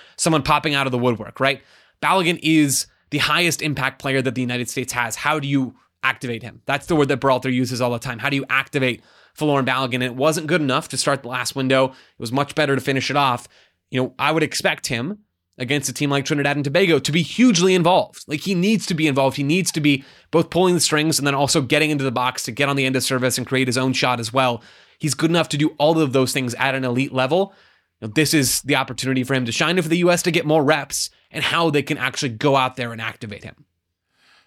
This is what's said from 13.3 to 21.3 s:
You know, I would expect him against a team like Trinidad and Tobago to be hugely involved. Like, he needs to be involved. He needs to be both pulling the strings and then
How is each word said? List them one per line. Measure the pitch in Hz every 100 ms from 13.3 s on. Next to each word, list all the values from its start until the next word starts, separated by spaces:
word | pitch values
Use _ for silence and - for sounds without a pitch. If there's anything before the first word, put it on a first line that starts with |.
| 123 - _ _ _ -
You | 127
know, | 131 -
I | 143
would | 160
expect | 151 - 190 151 -
him | 117 147 208 _ _ _ -
against | 123 143 139
a |
team | 117 143
like | 139
Trinidad | 139 147 143 143
and |
Tobago | 139 170 185 143
to | -
be | 170
hugely | - - 254 170 190
involved. | 185 165 180 - - -
Like, | 147
he | 190
needs | 175 202 226 -
to |
be | 156 156
involved. | 135 135 143
He |
needs | 139 185 170
to | 160
be | 147 139 - - _
both | 165 165
pulling | 170 180
the | 175
strings | - 151 156 143
and |
then | 143